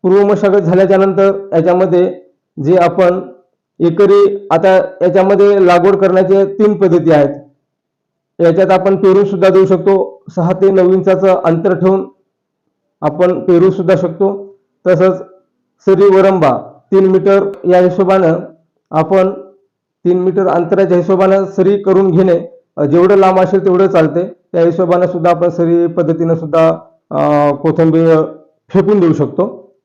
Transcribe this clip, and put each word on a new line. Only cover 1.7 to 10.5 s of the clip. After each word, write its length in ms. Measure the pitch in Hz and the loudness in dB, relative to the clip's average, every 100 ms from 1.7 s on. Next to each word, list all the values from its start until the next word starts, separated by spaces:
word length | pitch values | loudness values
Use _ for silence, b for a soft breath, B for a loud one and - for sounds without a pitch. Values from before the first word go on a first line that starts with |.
| 180 185 175 185 - _ _ _ - | 0 0 0 -2 -4 _ _ _ -8
जे 120 | 143 180 | -2 0
आपण 440 | 170 - 180 185 - - _ _ _ _ | 0 0 0 -2 -8 -20 _ _ _ _
एकरी, 680 | 170 165 202 202 202 - - | -4 0 2 4 2 -2 -4
आता 260 | 165 190 190 | 0 2 0
याच्यामध्ये 920 | - - 180 190 190 196 202 202 180 | 0 -4 -2 0 0 2 2 2 2
लागवड 300 | 175 180 196 | 2 2 2
करण्याचे 480 | 190 185 185 196 | 0 0 0 0
तीन 320 | 196 196 208 190 | 0 0 -2 0
पद्धती 340 | 190 170 165 | 0 0 2
आहेत. 240 | 151 139 - - _ _ _ _ _ _ _ _ _ | 2 0 -4 -16 _ _ _ _ _ _ _ _ _
याच्यात 300 | 170 170 185 | 0 0 0
आपण 260 | 185 190 196 | 0 0 0
पेरू 280 | 196 190 | 2 2
सुद्धा 240 | 202 196 190 | 0 0 2
देऊ 180 | 190 190 | 2 2
शकतो, 560 | 185 180 196 170 - - - | 0 0 0 -2 -10 -12 -6
सहा 160 | 165 | -4